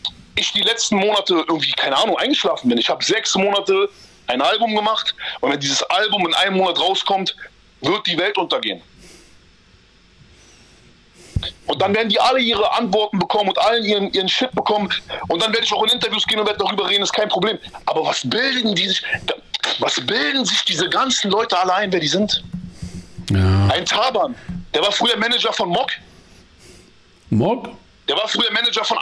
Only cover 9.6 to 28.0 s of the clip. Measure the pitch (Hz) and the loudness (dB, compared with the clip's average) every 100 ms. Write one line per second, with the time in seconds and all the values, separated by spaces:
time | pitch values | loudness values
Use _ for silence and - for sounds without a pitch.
9.6 | _ - _ _ _ - - - - - | _ -20 _ _ _ -20 -20 -20 -20 -20
10.6 | - - - - _ - - - - - | -20 -20 -20 -20 _ -20 -6 -6 -6 -8
11.6 | - - 190 208 226 208 240 262 233 214 | -6 0 2 2 2 4 4 4 2 2
12.6 | 214 214 233 208 208 196 170 208 202 - | 2 2 2 2 2 0 0 0 0 2
13.6 | 196 233 208 208 196 185 190 - 254 - | 2 2 2 0 0 -2 0 0 -2 -2
14.6 | - 214 196 - - - - 170 220 226 | 0 0 0 -4 -6 -10 -4 -2 0 0
15.6 | - - - - 440 415 - 415 302 208 | 0 0 2 2 0 -2 -2 0 0 0
16.6 | 403 202 185 202 196 - 214 185 208 196 | -2 0 0 0 0 0 0 2 0 -2
17.6 | - - - 156 151 - 127 214 269 254 | -8 -8 -2 0 0 -2 -2 0 0 0
18.6 | 220 180 190 185 - - - - - - | 0 0 0 -2 -4 -6 -4 -8 -8 -6
19.6 | - - - - 123 220 294 277 214 - | -4 -2 -2 -2 -2 0 0 0 0 0
20.6 | - 165 180 202 262 - 202 202 233 180 | -2 -2 0 0 0 0 0 0 2 0
21.6 | 185 185 208 185 151 170 208 - - - | 2 2 2 0 0 0 0 -2 -4 -10
22.6 | - - - - - - - 98 95 95 | -12 -12 -12 -12 -14 -14 0 2 4 4
23.6 | 101 147 180 208 254 220 156 120 - - | 4 2 0 0 2 2 0 -4 -10 -12
24.6 | - 143 196 202 233 214 226 240 233 - | -4 0 0 0 0 0 0 0 -2 -2
25.6 | 190 175 - - - - - - - - | 0 0 -2 -6 -12 -20 -20 -20 -20 -20
26.6 | - - - - - - - 110 180 254 | -20 -20 -20 -20 -20 -20 -2 2 2 0
27.6 | - - - _ | -4 -16 -20 _